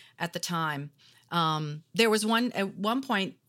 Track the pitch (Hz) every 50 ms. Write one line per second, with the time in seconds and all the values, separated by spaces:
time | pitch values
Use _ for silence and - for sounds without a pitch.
0 | - - _ - 170 170 - 175 - - 175 165 165 156 147 139 143 147 - _
1 | - - _ _ _ _ - 170 165 160 156 156 156 151 147 156 - _ - -
2 | 226 226 214 214 208 214 226 226 240 247 - - 196 190 - 170 196 208 233 269
3 | 269 - 240 196 190 151 - - _